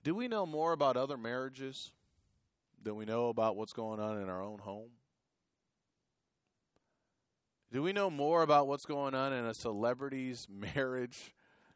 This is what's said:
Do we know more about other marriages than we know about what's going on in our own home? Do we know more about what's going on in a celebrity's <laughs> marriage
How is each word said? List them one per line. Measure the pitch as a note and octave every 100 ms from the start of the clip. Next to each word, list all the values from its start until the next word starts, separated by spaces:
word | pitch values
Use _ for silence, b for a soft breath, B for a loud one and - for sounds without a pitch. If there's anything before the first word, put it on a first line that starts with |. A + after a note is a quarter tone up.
| D3
Do |
we | G3 B3
know | A3 F3
more | D3+ D#3+
about | D#3+ C#3+ B2
other | C3+ C3+
marriages | A2+ B2 C3 C3 C3+ C3+ - _ _ _ _ _ _ _ _ _
than | A2
we | G#2+
know | G#2+ A2+ A#2+
about | A2+ A2 G2+
what's | A2
going | - A2 G#2+
on | G#2+ G#2+
in | F#2+
our | F#2
own | G2 G#2+
home? | G2+ G#2 A#2 A#2+ _ _ _ _ _ _ _ _ _ _ _ _ _ _ _ _ _ _ _ _ _ _ _ _ _ _ _
Do | A#2+
we | E3
know | G3+ G3
more | C#3+ D3 E3+
about | D#3+ D3 C#3
what's | C#3+
going | - C#3+ C#3 C3
on | C3+
in | C3
a | A#2
celebrity's | A2 A#2 G#2 A#2 B2+ C#3 C3+ C3 A#2+ -
<laughs> | G2 G2+ C#3+
marriage | C3 B2+ B2 - - _ b b b